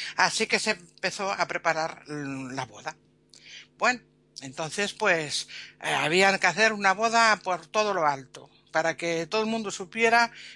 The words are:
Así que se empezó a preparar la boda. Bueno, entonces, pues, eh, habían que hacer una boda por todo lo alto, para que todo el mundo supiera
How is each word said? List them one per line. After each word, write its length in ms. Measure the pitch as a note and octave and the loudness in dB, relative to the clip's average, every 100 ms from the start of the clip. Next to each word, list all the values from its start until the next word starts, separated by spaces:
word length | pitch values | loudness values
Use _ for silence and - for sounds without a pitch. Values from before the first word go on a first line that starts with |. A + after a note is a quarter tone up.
| - - | -6 0
Así 320 | F3+ - A3 | 0 2 0
que 120 | A3 | 0
se 120 | A3 | 0
empezó 600 | G#3 - _ F#3 - G3 | -4 -8 _ -8 -4 -4
a 160 | G3 E3+ | -2 -4
preparar 560 | E3+ E3+ D#3+ D#3+ - - | -2 -2 -2 -4 -8 -12
la 580 | D3+ C#3 C3+ C3 C3 B2+ | -8 -8 -8 -8 -8 -10
boda. 300 | - D#3 - _ _ _ - - - - - | -10 -14 -14 _ _ _ -20 -20 -20 -20 -2
Bueno, 240 | A#3 B3 _ _ _ - | 0 0 _ _ _ -16
entonces, 520 | C3+ B2+ D#3 - G3+ | -12 -8 -6 -4 -4
pues, 540 | - G#3+ E3+ D3+ - - - - - | 0 2 2 0 -6 -8 -14 -18 -10
eh, 80 | D#3 | -4
habían 500 | C#3+ D3 F3 G3 F#3+ | -2 2 4 4 4
que 80 | F#3 | 2
hacer 260 | E3 A3 | 4 2
una 200 | G#3 G3 | 4 0
boda 440 | F#3+ A3+ A#3 A3+ G#3 | 2 2 4 4 4
por 300 | F#3 F3 - | 0 -4 -2
todo 260 | G#3+ G#3+ | 0 0
lo 120 | F#3 D3+ | 2 0
alto, 420 | C3+ C3+ C3+ C3 _ _ | 0 -6 -20 -20 _ _
para 260 | D#3+ E3 D#3+ | -2 0 -2
que 300 | E3+ E3 E3 | -2 -4 -2
todo 140 | A3 | -2
el 60 | A3 | -2
mundo 240 | A3+ G3+ | -2 -6
supiera 600 | - F3+ A3 A3+ A#3 A#3 - - | -8 -8 0 4 4 4 -2 -20